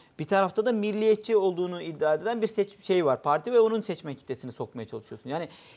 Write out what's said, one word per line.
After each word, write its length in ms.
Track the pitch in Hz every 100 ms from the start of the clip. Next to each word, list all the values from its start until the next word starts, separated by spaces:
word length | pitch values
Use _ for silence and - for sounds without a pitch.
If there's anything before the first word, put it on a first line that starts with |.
| _ -
Bir 60 |
tarafta 420 | 151 196 190 190 220
da 60 |
milliyetçi 640 | 226 208 208 220 214 214 220
olduğunu 460 | 190 175 180 175
iddia 320 | 165 151 151
eden 280 | 156 190 233
bir 40 | 214
seç-, 380 | - 196 -
şey 200 | - 185
var. 180 | 156 127
Parti 300 | 147 151 226
ve 80 | 247
onun 220 | 220 220
seçmen 320 | 202 170 156
kitlesini 380 | 135 - 127 127
sokmaya 320 | - 117 120
çalışıyorsun. 460 | 110 113 - 110 123
Yani 180 | 151 165 - -